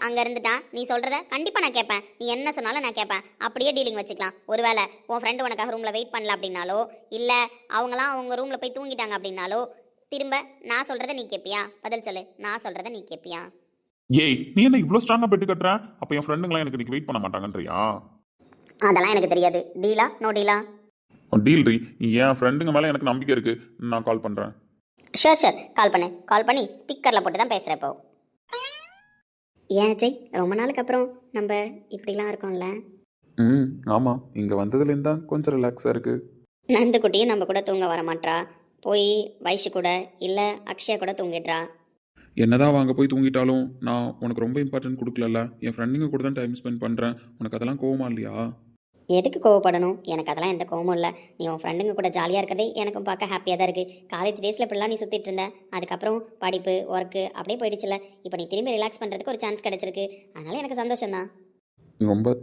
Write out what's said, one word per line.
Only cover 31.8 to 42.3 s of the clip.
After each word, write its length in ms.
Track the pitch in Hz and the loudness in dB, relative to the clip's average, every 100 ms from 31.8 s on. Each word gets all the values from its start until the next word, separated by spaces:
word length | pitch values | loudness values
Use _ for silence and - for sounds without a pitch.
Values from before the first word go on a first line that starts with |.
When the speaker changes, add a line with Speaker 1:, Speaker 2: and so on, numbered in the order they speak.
| - 202 | -14 -12
Speaker 1:
இப்படிலாம் 340 | - 202 208 | -6 -4 -4
இருக்கோம்ல? 340 | 208 196 180 180 208 240 - _ _ _ - | -4 -6 -4 -4 -8 -12 -20 _ _ _ 2
Speaker 2:
ம், 280 | 117 135 131 - - 107 | 4 4 2 -2 0 2
ஆமா, 160 | 127 123 - - | 2 0 -4 -4
இங்க 140 | 104 101 | 0 0
வந்ததுலேருந்து 480 | 101 127 147 143 147 | 2 2 2 2 0
தான் 140 | 156 160 | -2 -2
கொஞ்சம் 260 | 151 151 135 | -2 0 2
ரிலாக்ஸா 360 | 123 120 123 | 0 0 -2
இருக்கு. 200 | 120 120 123 - - _ _ - 240 | 0 0 -4 -6 -20 _ _ 2 4
Speaker 1:
நந்துக்குட்டியும் 560 | 240 233 220 196 240 | 6 4 4 4 2
நம்ம 140 | 214 180 | 2 0
கூட 120 | 190 196 | -2 0
தூங்க 160 | 190 185 | 0 0
வர 100 | 165 165 | 0 -2
மாட்றா. 260 | 165 165 165 170 - _ _ - | -4 -2 -2 -2 -12 _ _ 0
போய் 220 | 208 202 214 208 - 175 | 2 4 2 -2 -4 -2
வைஷு 260 | 196 202 190 | -2 -2 -2
கூட, 120 | 175 180 185 - 185 | 0 0 -4 -8 -4
இல்ல 120 | 196 208 208 202 | 0 0 -2 -10
அக்ஷயா 240 | 196 - 208 | -8 -4 -4
கூட 120 | 185 190 | -2 -4
தூங்கிடுறா. 380 | 185 170 170 165 165 - _ _ _ _ - | -4 -4 -2 -4 -4 -12 _ _ _ _ -8